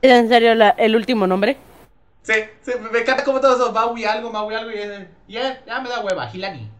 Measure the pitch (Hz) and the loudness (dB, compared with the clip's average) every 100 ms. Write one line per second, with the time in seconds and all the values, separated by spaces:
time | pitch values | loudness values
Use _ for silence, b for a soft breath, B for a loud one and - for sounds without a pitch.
0 | 262 247 233 240 226 226 208 - 233 220 | 6 6 6 4 4 6 4 4 2 2
1 | 214 247 185 185 202 269 - - _ _ | 0 0 2 2 0 -2 -10 -20 _ _
2 | _ _ - 220 214 - - 247 220 226 | _ _ -4 -4 -4 -14 -8 -8 -4 -4
3 | 226 262 277 262 269 247 247 214 233 233 | 0 -2 0 2 2 2 0 0 -2 -2
4 | 214 220 233 214 214 220 226 214 208 202 | -4 -4 -4 -8 -6 -6 -8 -10 -10 -12
5 | 180 - _ 214 262 254 - 240 254 240 | -16 -20 _ -8 -6 -8 -10 -10 -8 -8
6 | 202 185 - 180 196 151 107 - | -4 -6 -6 -8 -10 -10 -16 -20